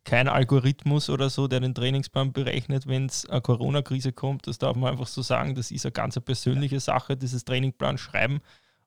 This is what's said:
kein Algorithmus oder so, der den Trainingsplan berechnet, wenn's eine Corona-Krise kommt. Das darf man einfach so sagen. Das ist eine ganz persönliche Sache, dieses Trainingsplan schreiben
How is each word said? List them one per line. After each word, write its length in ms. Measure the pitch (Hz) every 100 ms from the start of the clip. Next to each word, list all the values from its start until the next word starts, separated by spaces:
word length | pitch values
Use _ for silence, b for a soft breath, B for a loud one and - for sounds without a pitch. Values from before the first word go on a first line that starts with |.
kein 240 | - 120 131
Algorithmus 840 | - 127 139 131 139 143 147 -
oder 220 | 139 135
so, 160 | 131 139
der 140 | 127
den 140 | 131
Trainingsplan 580 | 117 123 135 - 135 135
berechnet, 540 | 135 135 143 - 135 131
wenn's 380 | 131 135 - -
eine 140 | 127
Corona-Krise 680 | - 117 131 143 135 127 131
kommt. 360 | - 135 139 -
Das 100 | 117
darf 160 | 135
man 160 | 120 127
einfach 160 | 131 123
so 160 | -
sagen. 320 | 123 123 135
Das 160 | 131 117
ist 140 | - -
eine 60 |
ganz 260 | - - -
persönliche 640 | - 120 127 131 143 135
Sache, 360 | - 127 - 135
dieses 280 | 131 127
Trainingsplan 520 | - 127 135 - 131 135
schreiben 420 | - - 120 143 b b b b